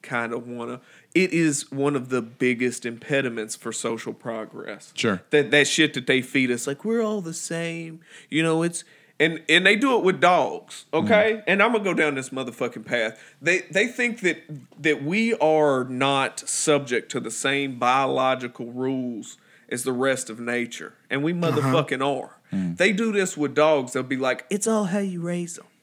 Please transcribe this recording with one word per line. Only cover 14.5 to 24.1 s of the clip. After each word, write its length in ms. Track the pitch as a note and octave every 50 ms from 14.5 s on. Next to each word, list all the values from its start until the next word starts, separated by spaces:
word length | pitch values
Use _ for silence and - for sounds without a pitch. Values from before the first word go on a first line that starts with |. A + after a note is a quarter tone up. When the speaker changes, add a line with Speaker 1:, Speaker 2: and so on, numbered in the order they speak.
| D#3 C#3 B2 _ - -
Speaker 1:
that 200 | C#3+ D#3+ D3+ -
we 320 | C#3 D3 F3 G#3+ A3 A#3 A3+
are 480 | - D3 D#3 D#3 D#3 D3+ D3 C3+ C3 B2
not 560 | C3 B2+ B2 C3+ C#3 C#3 C3+ C3+ A#2 - - -
subject 640 | - - - - - D3 C#3+ C#3 B2 B2 A2+ - -
to 80 | - C3+
the 100 | B2 A#2
same 480 | A2+ - - C#3 C#3 C#3 C#3 C#3 C3 A#2+
biological 920 | B2 B2 B2+ C3+ C3+ C3 C3+ C3 C3 C3 C3 B2+ B2+ A#2+ - - A#2+ A#2+
rules 680 | A#2 B2 B2+ C3 C3+ C3 B2+ B2 A#2+ G#2 - - - _ _ _ _ _ _ -
as 120 | B2 A#2+ B2
the 80 | C3
rest 360 | B2+ B2 C3 C3+ C3 B2+ C3 -
of 80 | A2 A2+
nature. 540 | A#2+ A#2+ A#2+ B2 A#2+ A#2 - - E2 - - _ _ _
And 140 | - C#3
we 100 | C#3+ E3
Speaker 3:
Uh-huh. 180 | F3+ F3 F3 E3 C3+ D3
Speaker 1:
motherfucking 440 | C3+ D3+ D#3+ E3 C#3+ - C#3 C3 C3+
are. 320 | C#3+ C#3 B2+ - - - _ _ _
Speaker 2:
Mm. 240 | - - - E2+ - -
Speaker 1:
They 140 | F3 G3+
do 200 | G#3+ F#3 A#3 A3+
this 240 | G#3 G3+ F#3+ F3 -
with 180 | D3+ D3 C#3 B2
dogs. 380 | C#3+ D3+ D#3+ D#3 C#3 B2+ B2
They'll 100 | - C3
be 140 | B2+ B2+